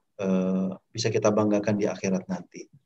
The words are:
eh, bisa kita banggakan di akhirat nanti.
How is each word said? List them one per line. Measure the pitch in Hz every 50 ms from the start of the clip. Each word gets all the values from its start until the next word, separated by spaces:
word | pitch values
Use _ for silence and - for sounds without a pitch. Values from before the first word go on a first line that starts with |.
| _ _ _ -
eh, | 101 95 95 92 92 92 95 92 95 95 - - _ _
bisa | - 113 - 110
kita | 107 110 104 107
banggakan | 104 107 107 107 104 101 101 110 104 101
di | 101 104
akhirat | 92 - - 98 92 92 - -
nanti. | 92 87 - - - - - _ _ - _